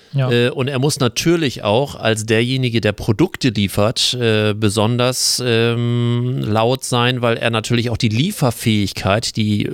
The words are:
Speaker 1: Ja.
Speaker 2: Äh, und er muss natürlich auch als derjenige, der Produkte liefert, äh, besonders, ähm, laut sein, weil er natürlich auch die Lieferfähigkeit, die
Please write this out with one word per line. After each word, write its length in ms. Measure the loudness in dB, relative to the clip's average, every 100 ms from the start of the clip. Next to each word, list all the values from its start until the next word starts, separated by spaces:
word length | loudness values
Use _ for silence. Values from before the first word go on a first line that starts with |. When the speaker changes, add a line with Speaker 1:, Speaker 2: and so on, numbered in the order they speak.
| _
Speaker 1:
Ja. 180 | -2 0
Speaker 2:
Äh, 180 | 2 0
und 180 | 0 -4
er 100 | -2
muss 200 | -2 0
natürlich 640 | 0 0 0 2 0 -2
auch 320 | 0 0 0 -2
als 300 | -2 -2 0
derjenige, 540 | 0 2 0 0 0
der 140 | 0
Produkte 560 | -2 -2 0 0 0 -2
liefert, 640 | 0 0 2 0 0 -2
äh, 400 | 0 0 2 2
besonders, 880 | 0 0 2 2 2 0 0 -2 -2 0
ähm, 920 | 2 2 0 0 0 0 0 -2 -2
laut 420 | -2 0 2 0 -2
sein, 360 | 0 2 2
weil 160 | 0 0
er 120 | 0
natürlich 400 | -2 0 0 0
auch 80 | 0
die 120 | 0
Lieferfähigkeit, 1300 | 0 0 0 -2 0 0 2 0 -2 -2 0 -2 -2
die 340 | 0 0 -2